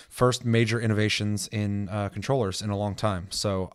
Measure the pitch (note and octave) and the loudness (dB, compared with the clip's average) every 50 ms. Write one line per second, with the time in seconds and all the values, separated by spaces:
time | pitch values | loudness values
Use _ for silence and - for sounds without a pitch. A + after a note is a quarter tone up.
0 | - - - - B2+ B2 A#2+ A#2+ - A#2+ A2+ A2+ A#2 G#2+ A2+ F#2+ A#2+ A2+ G#2+ G2+ | -20 -10 -2 2 4 4 4 2 0 2 4 4 4 4 2 0 2 2 2 2
1 | G#2+ G#2+ - - G#2 G#2 G#2 G2+ - - - G#2 G#2 G2+ G2+ G2+ G2+ F2 G2 G#2+ | 2 2 0 0 0 -2 -2 -2 -4 -4 -4 -2 -2 -2 -2 -2 -4 -4 -4 -4
2 | G2+ G2 - G2+ F#2+ - C#3 C3+ A2+ F#2+ F#2+ - G2+ G#2+ G2+ G2 G#2 G#2 G2 - | -4 -4 -6 -6 -2 0 2 2 2 0 -2 -4 -4 -2 -2 0 0 -2 -2 0
3 | - G#2+ G2 F#2 G2 G2 - - - G#2+ G2 F#2+ F#2 F2+ | 0 0 0 -2 -4 -6 -6 -4 -2 0 0 0 -2 -4